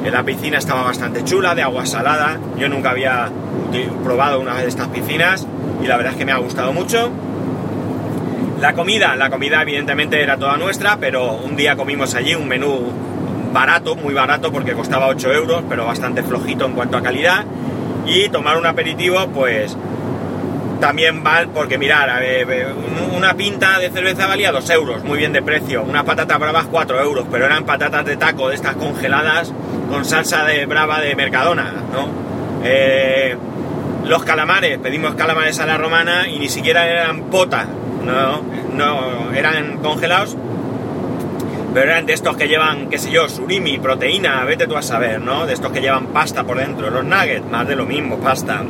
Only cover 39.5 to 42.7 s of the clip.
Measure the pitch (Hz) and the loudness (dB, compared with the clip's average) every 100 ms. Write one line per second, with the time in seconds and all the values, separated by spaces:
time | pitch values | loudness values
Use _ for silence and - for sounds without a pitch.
39.5 | 156 151 139 151 151 170 180 208 - - | 0 -2 -4 -2 0 2 2 0 -6 -6
40.5 | - - - - - - - - - - | -6 -4 -6 -6 -4 -4 -4 -6 -6 -6
41.5 | - - 123 139 165 156 156 170 135 147 | -6 0 2 4 4 2 0 0 0 2
42.5 | 156 156 | 4 2